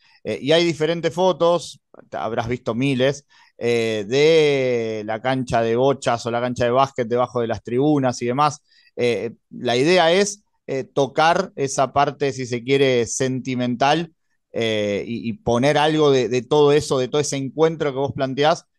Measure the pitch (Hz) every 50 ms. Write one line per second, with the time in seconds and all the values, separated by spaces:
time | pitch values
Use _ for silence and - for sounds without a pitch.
0 | _ _ _ _ - - 107 - - 135 156 170 170 170 156 131 156 151 170 170
1 | 160 165 - 170 185 185 175 151 170 170 175 170 165 - - _ _ _ _ -
2 | - _ - 67 76 110 113 117 113 117 123 127 - - 113 113 131 139 135 123
3 | 131 135 143 - _ _ _ _ _ _ _ - - 120 120 117 113 113 110 110
4 | 101 98 123 139 147 160 165 160 151 147 143 135 131 127 123 117 113 110 110 107
5 | 104 107 110 110 107 131 135 131 127 - 127 117 117 113 113 120 131 139 139 123
6 | - 131 120 113 - 120 117 120 123 127 123 123 123 120 120 131 135 131 - -
7 | 123 110 120 120 123 123 - 123 117 113 113 104 - - 117 123 139 151 151 143
8 | 131 131 - - 123 120 123 139 151 147 139 - _ _ _ _ _ _ - -
9 | 120 120 120 120 113 117 - _ _ _ - - 117 120 120 123 135 160 185 180
10 | 165 165 175 190 208 202 - - _ _ _ _ _ - 131 135 127 - - 143
11 | 139 135 - - 156 165 170 - 135 - - - 139 135 - - 139 127 - 143
12 | 143 143 131 - 147 139 127 131 131 113 123 120 117 127 139 135 139 135 127 120
13 | 117 104 - - 135 131 131 131 120 131 131 123 123 120 123 117 139 139 151 165
14 | 175 - _ _ _ _ _ _ _ _ - - 117 110 110 107 104 104 101 95
15 | 76 85 117 107 - 117 107 - - 120 117 120 127 143 151 147 147 156 156 156
16 | 151 143 135 131 123 104 123 127 113 - 151 151 147 143 143 151 143 - 151 131
17 | 127 117 - 147 147 - 143 139 135 131 123 143 160 165 165 151 160 147 131 131
18 | 139 139 - 147 135 131 131 131 143 156 175 175 - _ _